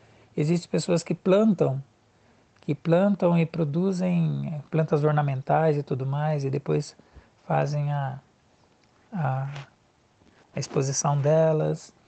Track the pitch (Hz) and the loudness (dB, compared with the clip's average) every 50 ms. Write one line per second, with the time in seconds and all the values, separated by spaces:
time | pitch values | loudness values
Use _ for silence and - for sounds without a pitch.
0 | _ - - _ _ _ - - 147 151 175 170 - - - 170 - - 175 165 | _ -20 -20 _ _ _ -4 -2 0 0 0 -2 -2 -2 -4 -4 0 0 0 0
1 | - - 175 - - 190 185 202 220 226 185 - - 139 135 135 - _ _ _ | 0 -2 -4 -2 2 4 4 4 4 4 4 2 2 0 0 -4 -8 _ _ _
2 | _ _ _ _ _ _ _ _ _ _ _ _ - - 147 - - 170 165 175 | _ _ _ _ _ _ _ _ _ _ _ _ -6 -6 -6 -4 0 2 4 4
3 | 196 202 202 - 196 175 170 170 165 160 - 165 165 143 139 170 185 196 190 175 | 4 2 2 2 2 2 4 2 2 0 -2 -2 -2 -2 0 0 0 0 -2 -2
4 | 185 180 180 170 165 156 143 139 139 143 156 147 - - - 156 160 - 165 147 | -2 0 0 2 0 0 -2 -2 -4 -6 -6 -8 -8 -4 -2 -2 0 2 2 2
5 | 147 151 151 151 147 143 135 131 - - 147 151 160 160 147 143 143 - 147 123 | 2 2 2 2 0 0 -2 -4 -2 0 2 2 4 2 2 0 -2 -4 -4 -4
6 | 131 135 139 147 151 156 156 143 139 135 135 143 - - 151 151 147 - - - | -4 -4 -2 -2 -2 -2 -2 -2 -2 -2 -4 -4 -2 -2 -2 -2 -2 -6 -12 -20
7 | - _ - - - _ _ _ _ - 151 147 147 143 147 147 147 143 147 143 | -20 _ -20 -20 -20 _ _ _ _ -2 0 0 0 0 -2 -2 -2 -2 -2 -2
8 | 139 135 131 135 - _ _ _ _ _ _ _ _ _ _ _ _ _ _ _ | -4 -6 -8 -10 -16 _ _ _ _ _ _ _ _ _ _ _ _ _ _ _
9 | _ - - 180 147 131 131 131 135 139 143 143 139 - _ _ _ _ _ _ | _ -10 -6 -4 -2 -2 -2 -4 -4 -8 -10 -12 -16 -18 _ _ _ _ _ _
10 | _ _ _ _ _ _ _ _ _ _ - - 139 - - 151 135 135 135 - | _ _ _ _ _ _ _ _ _ _ -8 -8 -6 -4 -2 -2 -2 -2 -2 -2
11 | - 151 147 143 135 147 156 160 160 160 156 156 156 151 156 160 - - - _ | -2 -2 0 0 2 2 2 4 4 2 2 0 0 -2 -4 -6 -8 -16 -20 _
12 | _ | _